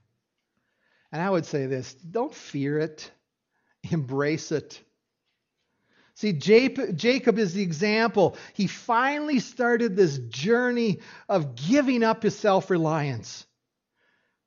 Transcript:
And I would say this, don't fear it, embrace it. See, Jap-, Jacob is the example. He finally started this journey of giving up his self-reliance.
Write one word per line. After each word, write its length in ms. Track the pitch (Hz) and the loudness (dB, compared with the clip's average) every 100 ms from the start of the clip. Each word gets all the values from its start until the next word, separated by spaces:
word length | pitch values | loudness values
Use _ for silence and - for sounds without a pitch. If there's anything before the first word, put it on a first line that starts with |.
| _ _ _ _ _ _ _ _ _ _ _ | _ _ _ _ _ _ _ _ _ _ _
And 120 | 147 | -4
I 80 | 190 | 0
would 160 | 180 151 | 0 0
say 220 | 147 131 | -2 -2
this, 260 | 131 127 | -4 -6
don't 400 | - 165 220 294 | -16 -8 -4 -4
fear 460 | - - 143 139 151 | -8 -10 -4 -2 -2
it, 320 | 156 156 - _ _ _ _ _ _ _ - | -4 -6 -20 _ _ _ _ _ _ _ -4
embrace 640 | 165 127 135 143 160 - | -4 -2 0 0 -2 -2
it. 280 | 151 - - _ _ _ _ _ _ _ _ _ _ _ _ _ - | -4 -6 -18 _ _ _ _ _ _ _ _ _ _ _ _ _ -6
See, 160 | 208 | -4
Jap-, 640 | 151 147 226 262 269 247 156 | -2 2 4 4 -2 -4 -2
Jacob 420 | 233 262 247 214 | 0 2 2 2
is 160 | 196 | 0
the 80 | 190 | -2
example. 760 | 185 151 208 214 226 214 160 - - | -4 -2 0 2 2 4 2 0 -10
He 140 | - 190 | -4 -4
finally 720 | - - 226 269 294 302 262 | -4 -2 0 0 -2 0 -2
started 580 | - - 240 233 233 190 | -2 -2 2 2 2 4
this 220 | 175 139 | 4 2
journey 800 | 117 127 185 233 247 240 226 165 - - - | -8 -4 2 2 2 2 0 -2 -6 -12 -2
of 280 | 196 143 120 | 0 0 -4
giving 480 | 156 285 269 240 | 2 4 4 4
up 200 | 226 226 | 2 2
his 160 | 208 - | 0 2
self-reliance. 1080 | 214 190 - 175 156 156 143 117 - - - _ _ _ _ _ _ _ _ _ | 2 2 2 0 2 0 -2 -4 -10 -16 -20 _ _ _ _ _ _ _ _ _